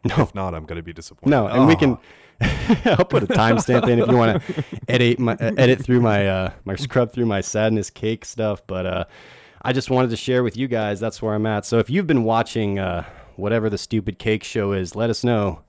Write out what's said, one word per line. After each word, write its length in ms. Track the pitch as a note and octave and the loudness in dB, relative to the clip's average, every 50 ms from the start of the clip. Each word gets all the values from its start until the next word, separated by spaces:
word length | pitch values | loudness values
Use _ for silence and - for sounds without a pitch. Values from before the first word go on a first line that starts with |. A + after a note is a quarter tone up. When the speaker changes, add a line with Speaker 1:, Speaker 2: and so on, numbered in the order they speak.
| - | -4
Speaker 1:
No. 120 | F2+ - C#3+ | -2 0 0
Speaker 2:
If 160 | B2+ - - | 0 0 -2
not, 200 | G2+ F#2+ F#2 E2+ | -6 -6 -6 -6
I'm 100 | D#2+ D#2 | -8 -10
gonna 160 | - E2+ E2+ | -10 -12 -12
be 100 | D#2+ F2 | -10 -12
disappointed. 380 | D#2+ E2 - - - _ - C#3 | -16 -16 -18 -18 -20 _ 0 2
Speaker 1:
No, 160 | D3 B2+ G#2+ | 2 2 2
and 200 | G2+ A#2 B2 C3+ | 2 2 4 6
we 100 | D3+ E3 | 6 6
can, 220 | - D3+ C3+ A#2 - - - - - - - _ _ | 6 4 2 0 -2 -8 -20 -20 -20 -20 -20 _ _
Speaker 2:
Oh. 340 | - - - - - - A3 - - | -2 -2 -2 -2 0 0 0 2 2
Speaker 1:
<laughs> 120 | B3 E3+ - | 2 2 2
I'll 60 | F3 | 2
put 180 | - - - | 2 2 0
a 40 | G#2+ | 0
timestamp 600 | - B3+ D#3 A2 A2+ A#2 A#2+ - - B2 A#2+ A2+ A#2+ | 2 2 2 4 4 2 2 2 2 2 2 2 4
in 100 | A#2+ A#2 | 2 2
if 100 | A2 A#2 | 4 4
you 80 | B2 | 4
wanna 240 | B2 A#2 A2+ G2+ - - - - D3+ C3 | 4 4 4 2 0 -4 -6 -8 -8 -8
Speaker 2:
<laughs> 240 | - - A2+ - - | -8 -10 -12 -4 -2
Speaker 1:
edit 300 | B2+ B2 B2 A#2+ A#2+ B2 | 2 2 4 2 2 2
my, 140 | B2 A#2+ A2+ | 0 -2 0
uh, 180 | - A#2 A2+ G#2+ | -2 -2 -2 2
edit 260 | - C3 A#2+ B2+ - | 4 4 4 4 2
through 180 | - B2+ B2 B2 | 2 2 2 4
my, 260 | A#2 A2 G#2 G2+ G2+ G2 | 4 4 2 2 2 2
uh, 220 | F#2+ F#2+ F#2 - - - - | 0 0 -2 -4 -6 -8 -8
my 120 | G2 F#2+ | -8 -6
scrub 360 | - C#3+ B2 - C3 A#2+ A2+ | -6 -6 -2 0 0 0 0
through 140 | - B2 A#2+ | 0 -2 0
my 140 | A2+ G2+ G2 | 0 0 -2
sadness 500 | F#2 - - G#2+ A2 A2 A2 G#2+ G2 - | -2 -2 -2 0 2 2 2 0 -2 -6
cake 340 | - - - A2 A#2 - - | -10 -6 -4 -4 -4 -4 -8
stuff, 380 | - - A2+ A2 G#2+ G2+ - - | -14 -6 -4 -2 -2 -4 -4 -8
but, 180 | - F#2+ F#2 F#2 | -8 -6 -4 -4
uh, 180 | F#2 F#2 F2+ F2 - - - - - - - - - _ - | -4 -4 -4 -6 -6 -12 -20 -20 -20 -20 -20 -20 -20 _ -8
I 100 | - B2 | -4 -2
just 180 | B2+ C3 - - | -2 -2 0 0
wanted 200 | C3 B2+ B2+ A#2+ | 2 2 2 2
to 60 | A2+ | -2
share 260 | - - - B2+ B2+ | -4 -2 0 0 2
with 140 | B2 A#2 - | 2 0 -2
you 100 | A2+ C3+ B2+ | -4 -4 -2
guys, 300 | A#2+ A2+ G#2+ G#2 G#2 F#2 | -2 -2 -2 -2 -4 -4
that's 220 | A2 F#2+ - - | -4 -6 -6 -6
where 120 | - A2 G#2+ | -6 -4 -2
I'm 120 | G#2+ G#2+ | -2 -2
at. 180 | A2 G#2+ G#2 - | -2 -2 -4 -2
So 140 | - A#2+ A#2 | 0 0 0
if 100 | A2+ - | 0 2
you've 180 | C#3 G3 F#3+ | -2 -2 0
been 180 | D#3 D#3 B2+ A2+ | 2 0 2 2
watching, 540 | A2 A2+ A2+ A2+ - - A2+ G#2+ G2+ G2 G2 | 2 2 0 0 -2 -2 -4 -2 -2 -2 -2
uh, 260 | G2 F#2 E2+ E2+ D2+ - - - - - - | -4 -4 -4 -6 -8 -10 -18 -20 -20 -20 -12
whatever 340 | - F#2+ G#2 A#2 A#2 G#2+ A2 | -6 -4 -2 0 0 0 -2
the 80 | G2+ F#2+ | -2 -4
stupid 400 | - - A#2+ A2 F#2 A2 F#2 - | -6 -4 -4 -4 -2 -4 -10 -4
cake 260 | - A2+ G#2+ G#2+ - | -2 -2 -2 -2 -4
show 280 | - - A2+ G2+ G2+ | -6 -4 -2 -2 0
is, 220 | G2+ F#2+ F#2 E2 D#2 | -2 -2 -4 -6 -4
let 120 | G#2 A2+ A#2 | -4 -2 -2
us 140 | A2 - - | -2 0 0
know 360 | B2 A#2+ G#2+ G#2 F#2+ E2+ - - | 0 2 2 0 -2 -4 -6 -14